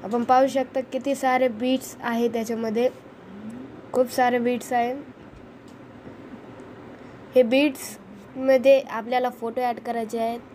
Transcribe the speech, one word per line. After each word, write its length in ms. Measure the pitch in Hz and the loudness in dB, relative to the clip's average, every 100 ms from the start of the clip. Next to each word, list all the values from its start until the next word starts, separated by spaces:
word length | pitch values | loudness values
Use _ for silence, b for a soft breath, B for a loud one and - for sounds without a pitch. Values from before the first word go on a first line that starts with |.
आपण 200 | 190 240 | -2 -4
पाहू 220 | 240 254 269 | 4 6 6
शकता 320 | 269 254 269 262 | 2 -2 -4 -6
किती 220 | 262 262 | -6 -2
सारे 340 | 277 269 254 254 | 0 2 2 2
beats 460 | 208 254 262 - - | 0 0 0 -2 -10
आहे 260 | 240 233 240 | -6 0 0
त्याच्यामध्ये, 600 | 233 220 226 226 220 254 - - - - 202 214 233 262 - - | 0 -4 -4 -2 0 0 -2 -20 -20 -18 -16 -14 -14 -14 -16 -6
खूप 200 | 240 247 | 0 0
सारे 260 | - 247 240 | 2 2 4
beats 320 | 240 247 - | 2 -2 0
आहे. 200 | 247 240 269 - - - - - - - - - - - - - - - - - - - - - - - | 0 0 -2 -10 -18 -20 -20 -20 -20 -20 -20 -20 -20 -20 -18 -18 -18 -18 -18 -18 -18 -20 -20 -20 -20 0
हे 80 | 254 | 4
बीट्समध्ये 1400 | 240 262 294 262 - - - - - - 262 262 262 269 - | 6 6 4 0 -12 -16 -18 -20 -16 -4 2 4 8 6 4
आपल्याला 400 | 220 226 254 247 | -8 -2 0 0
फोटो 300 | 247 233 226 | -4 -8 -4
ॲड 180 | 247 240 240 | -4 -4 -6
करायचे 320 | 233 220 233 | -6 -6 -4
आहेत. 220 | 226 240 - | -4 -6 -12